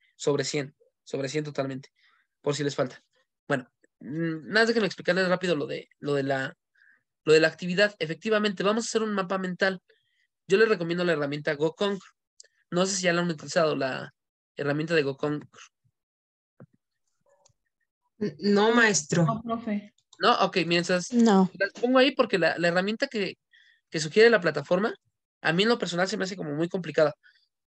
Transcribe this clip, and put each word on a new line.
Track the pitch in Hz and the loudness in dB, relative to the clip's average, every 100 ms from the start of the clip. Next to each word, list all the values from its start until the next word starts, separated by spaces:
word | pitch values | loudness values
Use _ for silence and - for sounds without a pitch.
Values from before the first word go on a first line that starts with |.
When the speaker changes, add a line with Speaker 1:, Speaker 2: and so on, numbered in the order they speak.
| _ _ | _ _
Speaker 1:
Sobre | - 143 | -2 -2
cien, | 131 151 139 _ _ _ | -2 -6 -8 _ _ _
sobre | - 135 135 | -10 -8 -6
cien | 151 | -6
totalmente, | 147 143 135 131 - _ _ _ _ _ | -6 -6 -6 -8 -14 _ _ _ _ _
por | 143 143 | -6 -2
si | |
les | 143 139 | -4 -2
falta. | 131 - _ _ _ _ - | -6 -8 _ _ _ _ -6
Bueno, | 135 123 _ _ _ | -4 -6 _ _ _
mm, | 107 156 165 160 131 | -10 -6 -6 -6 -2
nada, | 208 226 | 0 2
déjenme | 233 190 | 2 -2
explicarles | - 160 180 185 | -2 -2 0 0
rápido | 180 185 156 | 0 0 -2
lo | - | -4
de, | 143 - _ | -8 -12 _
lo | 143 143 | -4 -4
de | |
la, | 139 135 135 - _ _ _ _ _ _ | -2 -4 -6 -12 _ _ _ _ _ _
lo | - | 4
de | 156 | 4
la | 160 | 4
actividad. | 156 180 180 208 208 | 0 -4 0 0 0
Efectivamente, | 156 156 220 214 208 185 | -6 -6 -2 0 0 0
vamos | 185 220 226 | 0 0 -2
a | |
hacer | 226 | -2
un | 220 | -2
mapa | 202 185 190 | -4 -4 -4
mental. | 185 175 196 190 _ _ _ _ _ _ - | -6 -2 -2 -2 _ _ _ _ _ _ 0
Yo | 196 | 4
les | 226 | 4
recomiendo | 196 170 175 | 2 -2 -2
la | 180 | 0
herramienta | 156 143 147 151 147 | 0 -2 -4 -4 -2
GoConquer. | 160 - 202 196 - _ _ - _ _ _ | -2 0 -4 -4 -10 _ _ -20 _ _ _
No | 175 190 | 0 0
sé | 196 | 0
si | |
ya | 185 | 0
la | 170 | 0
han | 175 | -2
utilizado, | 151 143 175 156 139 | -4 -4 0 0 0
la | 131 139 143 _ _ _ _ - | -4 -6 -12 _ _ _ _ -6
herramienta | 143 147 160 165 | -4 -2 0 0
de | |
GoConquer. | 139 135 151 147 - - - _ _ _ _ _ _ _ _ _ - _ _ _ _ _ _ _ _ _ _ _ _ _ _ _ | 0 -2 -4 -4 -8 -20 -20 _ _ _ _ _ _ _ _ _ -20 _ _ _ _ _ _ _ _ _ _ _ _ _ _ _
Speaker 2:
N-, | 202 - | -8 -2
no, | 196 202 220 | 2 4 6
maestro. | 233 220 202 - 175 160 | 6 4 2 0 2 2
Speaker 3:
No, | 220 | 0
profe. | 233 226 226 208 - _ _ - | -6 -6 -4 -6 -8 _ _ -2
Speaker 1:
¿No? | 202 - 185 | 0 2 0
Ok, | 185 165 | 0 0
miren, | 170 | 0
esas | 175 180 175 | 0 -2 0
Speaker 4:
No. | 240 226 190 190 - | 4 6 6 4 0
Speaker 1:
las | 196 | -6
pongo | - 240 262 | -2 2 4
ahí | 269 294 | 4 2
porque | 240 190 | 0 2
la, | 160 - | 0 2
la | 170 | 0
herramienta | 175 190 220 277 | 2 -2 -4 -4
que, | 220 196 - _ _ _ _ _ | -4 -6 -8 _ _ _ _ _
que | 160 | -8
sugiere | 151 202 233 | 0 4 6
la | 214 | 6
plataforma, | 170 147 139 175 220 392 _ _ _ _ | 0 -4 -2 0 0 -6 _ _ _ _
a | - | -2
mí | 165 | 2
en | 214 | 2
lo | 233 | 0
personal | 180 175 185 | -2 -2 -2
se | 202 | -4
me | |
hace | 185 185 | -6 -6
como | 160 147 | -6 -4
muy | 175 | -4
complicada. | 196 165 151 151 - _ _ _ _ | -4 -2 0 0 0 _ _ _ _